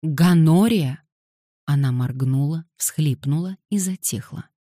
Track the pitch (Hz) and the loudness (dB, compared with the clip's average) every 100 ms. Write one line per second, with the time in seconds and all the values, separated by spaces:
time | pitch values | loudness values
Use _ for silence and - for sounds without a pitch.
0 | 156 143 170 175 160 165 220 226 143 139 | -4 0 4 6 6 6 4 2 -2 -6
1 | _ _ _ _ _ _ - 143 139 123 | _ _ _ _ _ _ -4 0 0 0
2 | 123 127 131 135 143 165 165 _ - - | -2 -4 -2 0 -2 -4 -10 _ -10 -2
3 | 151 123 131 147 180 190 _ 202 185 185 | -2 -2 -2 -4 -4 -10 _ -4 -4 -6
4 | - 110 - - - _ | -6 -8 -10 -16 -18 _